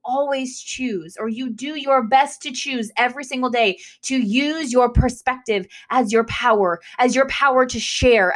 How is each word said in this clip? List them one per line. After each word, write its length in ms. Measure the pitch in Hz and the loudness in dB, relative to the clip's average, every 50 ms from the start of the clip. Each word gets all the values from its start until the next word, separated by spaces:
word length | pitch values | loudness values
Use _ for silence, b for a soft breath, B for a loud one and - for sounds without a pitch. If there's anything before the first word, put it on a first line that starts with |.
| - | -6
always 560 | 240 247 277 285 277 277 269 262 254 254 - | -4 -2 -2 0 0 -2 -2 -4 -6 -8 -12
choose, 560 | - - - - 254 247 214 180 156 170 - | -12 -12 -8 -6 -4 -4 -4 -6 -8 -10 -10
or 120 | - 214 226 | -8 -6 -6
you 220 | 226 226 262 254 | -6 -6 -6 -8
do 240 | 220 202 254 294 311 | -8 -8 -8 -8 -8
your 300 | 302 269 277 269 262 247 | -6 0 2 2 2 2
best 360 | 208 254 262 285 269 - - - | 4 4 4 4 2 -2 -10 -12
to 100 | 294 254 | -10 -10
choose 400 | - - 285 262 247 220 202 - | -8 -6 -6 -4 -4 -6 -4 -2
every 280 | 214 240 247 247 277 285 | 0 0 0 -2 -6 -10
single 260 | - 277 254 254 247 | -8 -4 -4 -2 0
day, 280 | 226 240 226 202 180 B B B B B - | 0 2 2 2 0 B B B B B -8
to 140 | - 262 | -4 -2
use 560 | 262 240 196 208 262 285 294 311 320 320 247 233 | 0 0 0 0 -2 -2 -2 -4 -4 -4 0 2
your 180 | 247 247 247 | 2 2 4
perspective 760 | 247 - 262 247 247 - - 262 254 254 - - 214 196 180 B B B B B | 4 2 0 0 -2 -4 -4 -4 -4 -4 -4 -2 -2 -2 -4 B B B B B
as 220 | - 254 254 202 220 | 0 0 2 2 2
your 120 | 226 226 | 2 0
power, 560 | 226 - - - 247 220 208 196 175 170 170 B B B - | 0 -2 -2 2 2 4 4 2 2 0 -2 B B B 0
as 180 | 247 254 233 | 0 2 2
your 100 | 254 269 269 | 2 0 0
power 380 | - - 285 277 254 254 254 | 0 2 2 4 4 4 2
to 140 | 254 - 233 | 2 0 -6
share, 520 | 220 - - - - 254 240 220 190 180 190 | -6 -6 -2 2 4 4 6 6 4 4 2